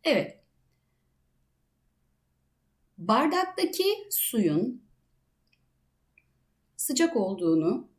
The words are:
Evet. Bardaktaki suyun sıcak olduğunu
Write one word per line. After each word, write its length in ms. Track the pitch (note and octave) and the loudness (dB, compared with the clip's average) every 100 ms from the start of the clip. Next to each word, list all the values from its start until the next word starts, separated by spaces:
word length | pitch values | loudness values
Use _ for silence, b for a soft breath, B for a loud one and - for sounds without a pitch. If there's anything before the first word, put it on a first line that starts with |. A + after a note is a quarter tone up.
Evet. 380 | E4 G#3+ - - _ _ _ _ _ _ _ _ _ _ _ _ _ _ _ _ _ _ _ _ _ _ _ _ _ - | 2 0 0 -12 _ _ _ _ _ _ _ _ _ _ _ _ _ _ _ _ _ _ _ _ _ _ _ _ _ -10
Bardaktaki 1080 | E3+ A3+ D4+ F4 F#4 - E4+ - F#4+ G#4 - | 0 2 4 0 -2 -2 -4 0 0 -2 -4
suyun 720 | - - A#3 F3 D3+ A#3+ B3 _ _ _ _ _ _ _ _ _ _ _ _ _ _ _ _ _ _ _ - | -4 -2 0 2 2 -2 -6 _ _ _ _ _ _ _ _ _ _ _ _ _ _ _ _ _ _ _ -10
sıcak 380 | - C#4+ E4 B3+ | -6 0 0 0
olduğunu 760 | F#3+ F#3+ F3 D#3+ D#3+ C4 - | -2 -2 2 2 2 -2 -8